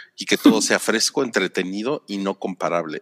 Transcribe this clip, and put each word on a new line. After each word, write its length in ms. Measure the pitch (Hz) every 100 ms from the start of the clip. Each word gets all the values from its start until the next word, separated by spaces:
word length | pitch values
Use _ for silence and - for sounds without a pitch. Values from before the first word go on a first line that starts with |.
| - -
y 80 | -
que 120 | 202
todo 240 | 302 107
sea 160 | - 101
fresco, 440 | - 110 - -
entretenido 800 | 127 107 92 101 92 101 117 151 -
y 120 | 101
no 180 | 98 98
comparable". 640 | 101 87 80 85 82 -